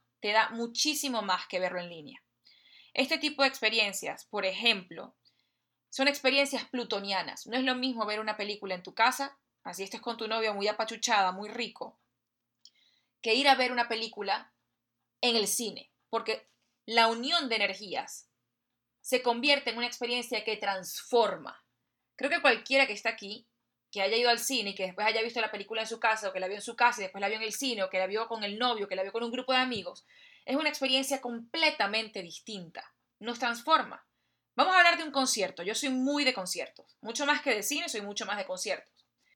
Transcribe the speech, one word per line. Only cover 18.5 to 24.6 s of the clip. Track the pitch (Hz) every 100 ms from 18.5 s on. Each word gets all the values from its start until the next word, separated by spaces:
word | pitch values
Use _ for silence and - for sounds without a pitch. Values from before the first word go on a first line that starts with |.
| _ _ _ _ _
se | - 262
convierte | 247 233 285 285 247
en | 226
una | 240
experiencia | - 240 240 233 220
que | 220 208
transforma. | 202 190 175 - - 240 208 175 - - _ _ _ _ _ -
Creo | 277
que | 330
cualquiera | 269 226 - 269 262
que |
está | 202 226
aquí, | 220 202 220 - _ _ _ _
que | 202
haya | 196 226
ido | 240
al | 233
cine | 233 254